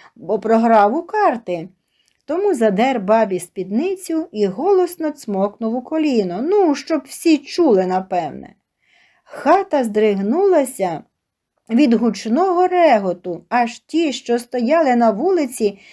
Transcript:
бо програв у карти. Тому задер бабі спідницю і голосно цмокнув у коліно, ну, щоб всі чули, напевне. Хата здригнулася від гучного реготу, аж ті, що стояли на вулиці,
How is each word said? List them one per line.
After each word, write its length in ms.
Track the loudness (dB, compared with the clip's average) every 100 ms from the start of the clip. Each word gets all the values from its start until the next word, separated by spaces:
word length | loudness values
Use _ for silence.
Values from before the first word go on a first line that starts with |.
| -20 -14
бо 220 | -6 -4
програв 580 | 0 2 4 4 4 0
у 60 |
карти. 680 | -4 0 0 -2 -6 -8 -8 _ _ _ _ _
Тому 300 | -8 -4 -2
задер 460 | 2 2 2 0 0
бабі 400 | 2 2 2 -4
спідницю 880 | -8 -10 -6 -2 -2 -4 -6 -6 -6
і 140 | -4 -4
голосно 640 | -2 0 2 0 -4 -8
цмокнув 640 | -8 -6 -2 -2 -4 -6
у 80 | -6
коліно, 580 | -6 -2 0 0 -2 -4
ну, 320 | -2 2 2
щоб 280 | 0 -2 -6
всі 340 | -6 -4 0 0
чули, 480 | 0 0 2 4 2
напевне. 680 | -2 -2 -4 -4 -10 -18 -20 _ _ _ _ _ _
Хата 600 | _ -6 2 2 2 -2
здригнулася 1160 | 0 0 0 0 0 0 2 2 0 -2 -4 -4 -12 _ _ _ _ _ -2
від 240 | 2 4
гучного 720 | 4 2 -2 -2 0 2 2 2
реготу, 760 | 4 4 4 0 -6 -8 -10 -4
аж 300 | -2 -2 -6
ті, 340 | _ -2 -2
що 260 | -4 -4 -4
стояли 580 | -4 -4 0 2 2 2
на 140 | 2
вулиці, 680 | 2 0 0 -2 -2 -4 -4 -18